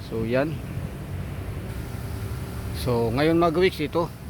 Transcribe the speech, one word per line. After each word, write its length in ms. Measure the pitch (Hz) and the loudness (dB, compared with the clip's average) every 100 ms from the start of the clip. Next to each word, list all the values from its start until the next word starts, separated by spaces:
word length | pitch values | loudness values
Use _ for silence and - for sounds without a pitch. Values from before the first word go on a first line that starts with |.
| - | -4
So 160 | 113 | -2
yan. 320 | 113 123 151 139 - - - - - - - - - - - - - - - - - - - - - - | 2 2 2 -2 -4 -4 -6 -6 -6 -6 -6 -6 -6 -6 -6 -6 -6 -6 -6 -6 -4 -4 -4 -4 -4 -2
So 320 | 127 120 117 | 2 2 4
ngayon 320 | 120 151 165 | 4 4 6
mga 120 | 170 160 | 6 6
gawiks, 240 | 185 180 | 4 2
ito 240 | 147 165 175 - - | 0 0 0 -4 -6